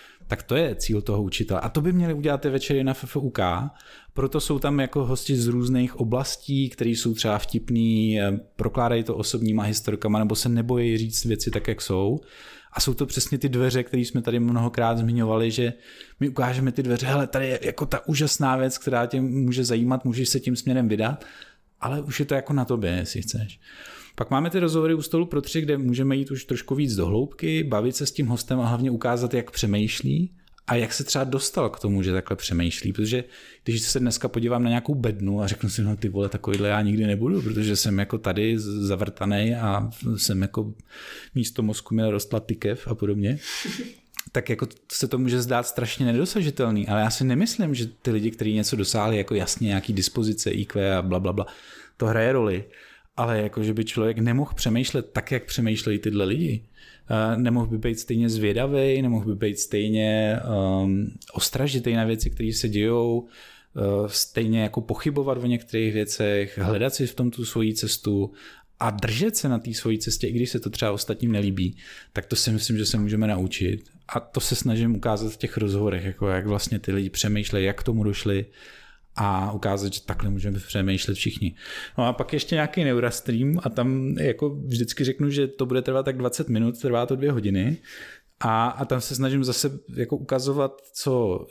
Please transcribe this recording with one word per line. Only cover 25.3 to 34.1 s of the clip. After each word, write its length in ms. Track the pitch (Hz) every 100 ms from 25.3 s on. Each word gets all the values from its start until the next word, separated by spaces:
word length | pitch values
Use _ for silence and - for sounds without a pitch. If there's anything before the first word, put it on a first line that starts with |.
| 147
tři, 200 | 139 165
kde 180 | 151 143
můžeme 380 | 127 123 135 135
jít 140 | 139
už 140 | 135
trošku 300 | - 123 -
víc 220 | 139 143 98
do 100 | 85
hloubky, 580 | 107 139 - 160 160
bavit 320 | 147 107 120 127
se 100 | 143
s 60 |
tím 140 | - 127
hostem 340 | 117 - 127
a 60 | 117
hlavně 240 | 120 131
ukázat, 440 | 117 120 120 120
jak 160 | 123 110
přemýšlí 800 | - 107 104 107 - 131 147 180 - - - -
a 80 |
jak 180 | 120 110
se 120 | -
třeba 200 | 135 139
dostal 460 | 131 131 - - 117
k 100 | -
tomu, 220 | 107 98
že 100 | 92
takhle 240 | 92 - 92
přemýšlí. 560 | - 85 127 - 98
Protože 320 | 95 107 123 123 - - -
když 180 | - 113
se 180 | - 135
dneska 280 | 123